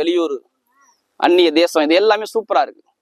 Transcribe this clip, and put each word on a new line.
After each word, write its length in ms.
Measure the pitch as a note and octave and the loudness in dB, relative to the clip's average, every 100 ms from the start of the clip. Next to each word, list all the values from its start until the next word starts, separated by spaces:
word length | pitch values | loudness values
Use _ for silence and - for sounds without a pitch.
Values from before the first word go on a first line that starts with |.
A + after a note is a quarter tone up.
வெளியூர், 360 | E3 F3 E3 C3+ - _ _ _ _ _ _ - | -4 -2 -4 -6 -14 _ _ _ _ _ _ -2
அந்நிய 280 | D3+ F3 E3+ D3+ | 0 2 2 2
தேசம், 240 | E3+ E3 D3+ | 0 0 0
இது 80 | E3+ | 2
எல்லாமே 260 | G#3+ G#3 G#3+ | 2 0 0
சூப்பரா 260 | A3 G#3+ F#3 | -4 -4 -2
இருக்கு. 180 | C3 - _ _ | -2 -8 _ _